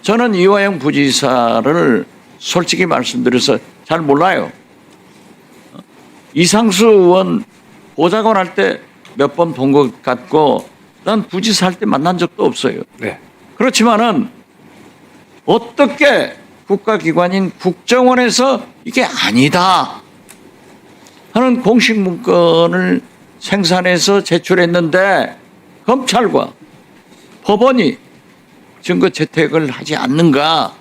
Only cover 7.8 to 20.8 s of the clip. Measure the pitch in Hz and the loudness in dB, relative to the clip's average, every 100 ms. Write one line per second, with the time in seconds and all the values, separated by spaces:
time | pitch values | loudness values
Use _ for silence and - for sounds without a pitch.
7.8 | - - 165 208 220 208 180 - 196 - | -20 -2 0 0 0 0 -2 -2 -2 -2
8.8 | - _ - - 139 139 170 127 135 139 | -12 _ -20 -4 -4 0 -4 -2 0 2
9.8 | 131 - - 123 - 160 151 107 - _ | 2 -2 -6 -6 -2 0 2 0 -4 _
10.8 | - _ - 220 185 180 208 208 185 180 | -20 _ -4 -4 -4 -6 -4 -2 -2 -2
11.8 | 214 151 156 180 170 - 143 - 123 110 | -4 -2 -2 -2 -4 -2 -4 -2 -6 -6
12.8 | - _ 107 - - _ - - 254 - | -12 _ -12 -12 -20 _ -20 -4 -2 2
13.8 | 226 220 233 175 - - _ _ - - | 2 2 0 -2 -4 -10 _ _ -20 -20
14.8 | - - - - _ - - 214 - - | -20 -20 -20 -20 _ -18 -2 -2 -2 0
15.8 | 285 - 285 214 135 - - - _ 196 | 0 2 2 2 -2 -10 -20 -20 _ -4
16.8 | - 214 160 165 175 190 190 - 185 165 | -2 -4 -2 0 0 -2 -4 -4 -6 -6
17.8 | - 247 254 254 247 190 262 233 - - | -2 2 4 2 0 0 0 0 -6 -16
18.8 | - 247 247 - 90 110 143 180 180 180 | -8 -4 -4 -2 -2 2 2 2 2 0
19.8 | 131 - - - - - - - - - | -2 -10 -20 -20 -20 -20 -20 -20 -20 -20